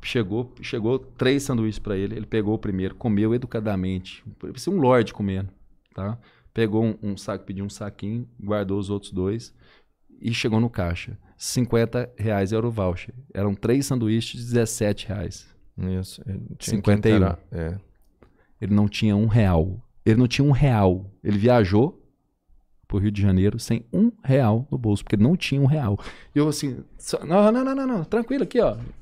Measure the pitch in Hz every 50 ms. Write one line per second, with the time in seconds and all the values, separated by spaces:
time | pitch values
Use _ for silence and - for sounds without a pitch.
0 | - - - 127 110 90 98 113 127 123 - - - - - 120 104 110 127 131
1 | 127 - - - 127 127 139 143 139 - 135 117 110 110 104 - - - 104 95
2 | 98 101 104 - 107 - - 113 107 101 110 107 - 107 98 92 92 95 - -
3 | - 120 107 101 107 110 113 123 127 120 - 120 107 110 104 92 92 92 95 92
4 | 92 - - - _ 110 104 _ - 82 - - - - 190 196 143 123 127 123
5 | 113 101 - - 104 98 95 95 95 98 - _ - - _ _ _ _ _ -
6 | 95 101 110 120 - _ _ _ _ - _ - 113 110 101 110 113 110 107 -
7 | - 104 98 95 - - 104 95 95 - 104 95 98 101 - - 107 101 - _
8 | - 101 110 117 123 123 _ - - 98 104 104 104 92 98 101 101 92 101 101
9 | 101 - - 95 92 95 104 117 117 - _ _ _ _ _ _ _ _ _ _
10 | _ _ - - - - 117 117 - 123 107 110 117 120 - - 92 87 87 87
11 | - - 101 - _ - _ _ - - - 131 123 113 - 117 117 113 - 123
12 | 123 117 - - 101 110 107 101 98 95 110 110 113 120 113 110 98 90 87 90
13 | - - - - - _ - - 101 104 101 98 - - 120 139 139 - 139 127
14 | 113 110 110 113 117 - - 127 120 120 120 120 117 110 - - 110 104 104 -
15 | - - 95 101 90 85 95 - - - _ _ _ - _ - 92 92 92 92
16 | 92 - - - - - 98 95 - - - - - - 113 104 98 - 104 104
17 | 104 113 110 104 92 95 90 - - _ - 87 82 80 87 98 - _ _ _
18 | _ _ _ _ _ _ _ _ _ _ _ _ - 92 104 101 104 101 - -
19 | - 107 101 101 107 113 101 120 107 95 90 82 87 92 92 - - _ _ -
20 | - 110 110 113 127 120 - - 139 147 139 120 147 139 123 110 101 95 90 92
21 | 98 98 - _ - - 104 104 101 120 123 123 107 87 98 104 123 165 - -
22 | _ _ _ _ _ _ _ _ _ _ _ _ _ _ _ _ _ _ - 104
23 | 95 107 104 101 101 101 92 92 92 101 104 117 - - 117 117 - _ - 180
24 | 208 240 233 _ _ 131 131 131 131 107 107 113 131 - - 131 120 110 104 98
25 | - - - 101 104 123 175 180 - - - 139 139 131 151 156 139 101 104 98
26 | - - - - - - _ 147 147 156 147 147 - 143 123 - - - - -
27 | - - - - - 143 165 196 208 214 220 247 262 269 269 269 269 262 254 208
28 | 156 - - 226 233 233 262 277 240 175 - 254 214 143 107 113 120 - - -